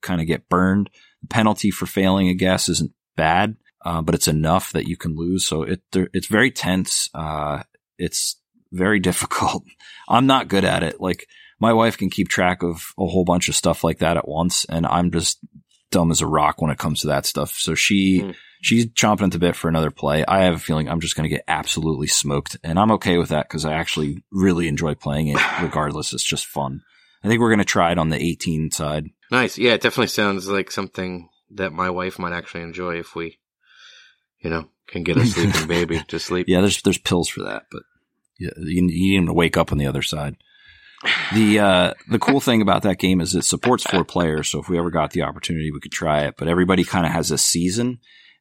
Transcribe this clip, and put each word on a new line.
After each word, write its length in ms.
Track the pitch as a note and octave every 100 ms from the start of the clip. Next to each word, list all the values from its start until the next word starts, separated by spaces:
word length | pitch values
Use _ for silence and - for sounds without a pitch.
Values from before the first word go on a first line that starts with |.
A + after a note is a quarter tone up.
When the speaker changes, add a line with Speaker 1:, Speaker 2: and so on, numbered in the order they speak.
Speaker 1:
kinda 200 | - F2+ D#2+
get 240 | D#2 -
burned. 400 | F2+ F#2 G2 G2 - _ _
The 60 | -
penalty 420 | A#2 A2 G2+ G#2
for 140 | - F2
failing 400 | - F#2+ F#2+ F#2
a 80 | F#2
guess 340 | F#2 F#2 -
isn't 220 | D#2+ D#2 - _ -
bad, 400 | D#2+ F2 G#2+ A2 _ _
uh, 180 | - E2
but 120 | D#2+
it's 140 | E2+ -
enough 440 | D#2 D#2 F#2 -
that 140 | E2 -
you 80 | F2
can 180 | E2+ D#2
lose. 320 | E2+ F#2 -
So 160 | D#2
it, 180 | D#2+ F2+ _
there, 160 | F#2+ F#2
it's 140 | F#2+ -
very 240 | G#2+ B2+
tense. 580 | - E2 F#2 F2+ - - -
Uh, 480 | D#2 D2+ D2+ C#2+ - _ _ -
it's 380 | E2+ - - - _ _ _
very 280 | F2+ F#2 G#2+
<laughs> 100 | F#2
difficult. 540 | F2+ - - - - - _ - - -
I'm 200 | A#2 C3+
not 200 | C3+ G2+
good 160 | G2
at 200 | F#2 F2+
it. 180 | E2 -
Like, 260 | F#2 F2 - - - _
my 120 | A2+
wife 240 | A2+ A2+ -
can 120 | F#2+
keep 200 | - F2+
track 340 | - F2+ F2+
of 300 | F2 E2+ - -
a 80 | F2+
whole 200 | F2+ F2+
bunch 240 | F2 -
of 60 | -
stuff 280 | - -
like 160 | E2 E2
that 160 | E2 E2+
at 120 | -
once, 360 | D2+ F2 - -
and 200 | E2 E2
I'm 240 | F2 F2
just 280 | E2+ E2+ - - - _ _ _
dumb 180 | F#2 E2+
as 120 | E2
a 60 | D#2+
rock 340 | D#2 D2+ -
when 100 | D#2
it 60 | -
comes 240 | D#2+ D2
to 60 | D2+
that 180 | C#2 -
stuff. 260 | - D2
So 240 | - - D#2
she, 440 | - G2+ F#2+ F#2
Speaker 2:
Hmm. 100 | F#2+ - - _
Speaker 1:
she's 240 | - A#2 A#2
chomping 360 | - A2+ G#2
at 80 | G2
the 80 | F2
bit 160 | F2 -
for 100 | E2
another 240 | E2 D2+
play. 320 | - C#2+ D2+ -
I 180 | F#2+
have 120 | F#2 D#2+
a 40 |
feeling 280 | - D#2 D#2
I'm 140 | E2
just 140 | D#2+ -
gonna 100 | D#2
get 140 | D#2 -
absolutely 580 | D#2+ D2+ - D#2+ C#2+ D2+
smoked, 500 | - C#2+ C#2+ - -
and 160 | E2 E2+
I'm 120 | G#2+
okay 260 | G#2 - F2
with 120 | E2+
that 200 | D#2 -
'cause 160 | D#2+ D#2
I 80 |
actually 500 | D#2 E2 - D2 - -
really 360 | F#2+ F#2+ E2+ E2+
enjoy 260 | C#2+ D#2+ C#2+
playing 320 | D2+ D2 D2+
it 120 | C#2+
Speaker 2:
<sighs> 220 | - -
Speaker 1:
regardless. 520 | E2 D2+ D2 D2 D2
It's 100 | -
just 220 | - D#2+ -
fun. 360 | D2 C#2 C#2 - _ _ _
I 40 | G2+
think 140 | A#2
we're 80 | A#2
gonna 140 | G#2+ -
try 260 | G#2 E2+
it 60 | F2
on 80 | D#2+
the 120 | D2+
eighteen 480 | E2 D2+ - D#2+ D#2
side. 360 | - D2+ D2+ D#2 - _
Speaker 2:
Nice. 280 | B2 A2 -
Yeah, 160 | A#2+
it 80 | G#2+
definitely 260 | A#2+ - G#2+
sounds 400 | - G#2 G2 F#2
like 240 | G2 F#2+
something 560 | - F#2+ - F#2 F2+ E2+ _ _
that 220 | G#2 F#2
my 160 | D#2 F#2
wife 280 | F2+ F#2 -
might 140 | F2
actually 300 | F2 - F2
enjoy 320 | E2+ E2+ F2+ E2+
if 160 | E2+ E2+
we, 220 | E2+ - _ _ _ _ - - - _ _ _
you 100 | E2+
know, 200 | E2 D2+ _ -
can 160 | F2+
get 140 | F2 E2
a 80 | A#2
Speaker 1:
<laughs> 0 |
Speaker 2:
sleeping 420 | E2+ F#2 E2 D#2
baby 340 | F2 E2+ E2 -
to 120 | E2
sleep. 280 | - F2+ F2+
Speaker 1:
Yeah, 140 | F2+
there's, 200 | G2 -
there's 140 | G2+ F#2
pills 300 | - F2+ E2
for 160 | -
that, 220 | G1+ G#1 -
but 140 | - - _ _ _ _ -
yeah, 120 | E2+ -
you, 300 | D#2+ F2 F2+
you 220 | E2 F#2+
need 60 | G2
him 80 | E2+
to 80 |
wake 240 | E2+ E2 F2
up 140 | E2
on 40 | D2
the 100 | C#2+
other 140 | C#2
side. 360 | - D#2 D2 - _ _ _ - - - - - -
The, 260 | G#2 G#2+ G#2
uh, 340 | G2+ F#2 F2 - -
the 100 | A2
cool 200 | - C#3
thing 200 | C3+ A#2
about 220 | G2+ G2
that 160 | G#2+ F2+
game 220 | F#2 F#2
is 120 | E2+ F2+
it 80 | -
supports 380 | E2 B2 B2 -
four 180 | F#2+
players, 460 | D#2+ F2 E2+ D#2 D2
so 100 | D2+
if 80 | C#2+
we 100 | F2
ever 120 | E2+
got 220 | E2 D2
the 100 | F2+
opportunity, 500 | D2 - - E2 D#2
we 80 | D2
could 120 | -
try 320 | - E2 D2+ D2
it. 100 | -
But 100 | D#2
everybody 360 | F2 F#2 F#2
kinda 240 | E2+ G2 E2
has 220 | E2 D#2
a 60 | C#2+
season, 600 | - E2+ F2+ G#2 B2 A#2+ _ - _ _